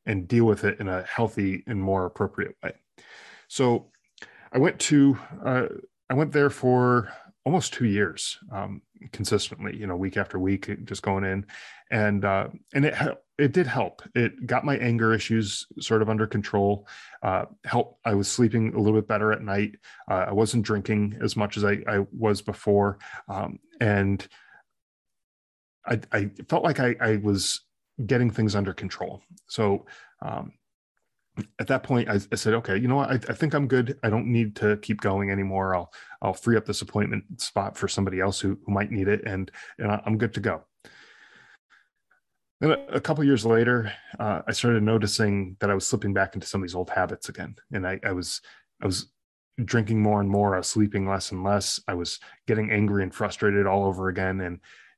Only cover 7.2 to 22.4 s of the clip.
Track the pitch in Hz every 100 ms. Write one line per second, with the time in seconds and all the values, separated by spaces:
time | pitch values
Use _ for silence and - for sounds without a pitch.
7.2 | - _ 135 175 - - 117 101 92 76
8.2 | - - - 98 98 98 _ _ - -
9.2 | 98 104 - - 104 104 104 90 95 98
10.2 | 98 92 92 95 - - - 98 104 98
11.2 | 98 95 - - - - - 113 104 101
12.2 | 101 98 - - _ 139 147 - 147 -
13.2 | _ - 143 180 143 131 117 - - -
14.2 | 113 - 113 123 147 135 120 117 113 113
15.2 | - 113 101 - - - - 110 107 110
16.2 | 107 104 101 101 101 104 - - - -
17.2 | 101 92 107 - - 120 - _ 117 101
18.2 | 98 - 117 117 110 110 104 107 104 107
19.2 | 107 107 104 98 104 - - - - 95
20.2 | 92 101 110 120 101 104 98 107 104 104
21.2 | 107 113 104 104 101 101 - 101 98 -
22.2 | 110 98